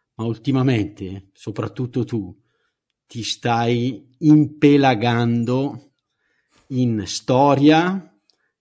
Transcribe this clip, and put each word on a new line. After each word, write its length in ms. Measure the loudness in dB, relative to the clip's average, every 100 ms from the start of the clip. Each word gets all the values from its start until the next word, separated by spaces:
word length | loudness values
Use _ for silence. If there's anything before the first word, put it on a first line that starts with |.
| _
Ma 100 | -10
ultimamente, 1040 | -8 -6 -4 0 0 0 -4 -8 -14 -14 -18
soprattutto 720 | _ -12 -10 -10 -8 -8 -6
tu, 340 | -6 -8 -10 -16 _ _ _ _ _ _ _
ti 180 | -12
stai 920 | -10 -6 -2 -2 0 -2 -4 -8 -16 _
impelagando 1700 | 4 4 4 2 4 4 4 2 0 0 0 0 -2 -2 -4 -8 -20 _ _ _ _ _ _ _ _
in 340 | -4 -2 -2 -6
storia 1120 | -8 0 2 4 4 4 4 2 -4 -10 _ _ _ _ _